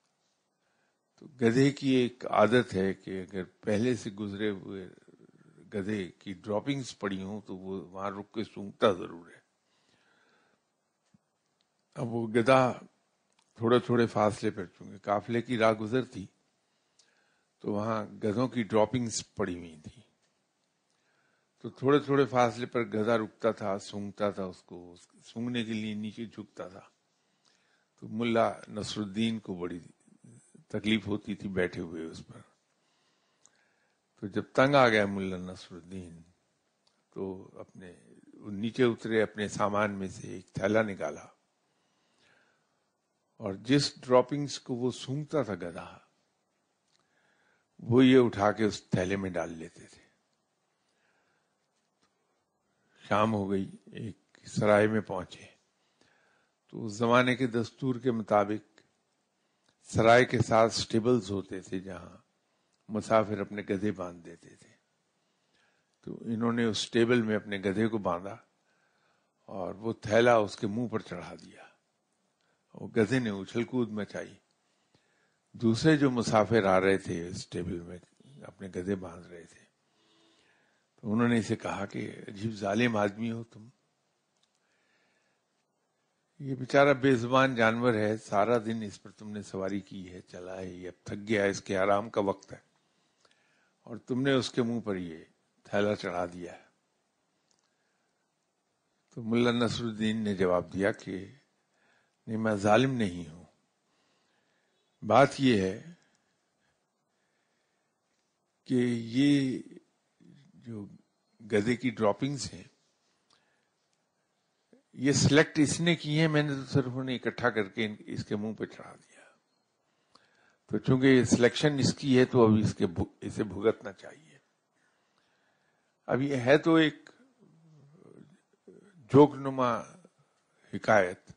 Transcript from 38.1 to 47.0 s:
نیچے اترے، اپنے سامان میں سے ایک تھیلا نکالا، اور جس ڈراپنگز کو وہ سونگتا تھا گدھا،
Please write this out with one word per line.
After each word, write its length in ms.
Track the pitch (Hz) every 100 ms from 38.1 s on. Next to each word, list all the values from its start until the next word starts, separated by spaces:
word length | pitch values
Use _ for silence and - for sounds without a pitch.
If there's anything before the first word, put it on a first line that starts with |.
| - _
نیچے 500 | - 107 101 113 110
اترے، 380 | 123 113 113 110
اپنے 260 | 104 - 101
سامان 440 | 95 104 104 104
میں 160 | 98 95
سے 200 | 92 98
ایک 260 | 98 -
تھیلا 280 | - 95 107
نکالا، 460 | 110 98 76 78 - _ _ _ _ _ _ _ _ _ _ _ _ _ _ _ _ _ _ _ _ _
اور 160 | 107
جس 480 | 98 110 143 139 -
ڈراپنگز 580 | 131 127 127 147 143 -
کو 160 | - 123
وہ 160 | 123
سونگتا 520 | 113 - 139 151 156
تھا 120 | 110 92
گدھا، 440 | 87 85 87 90 _ _ _ _ _ _ _ _ _ _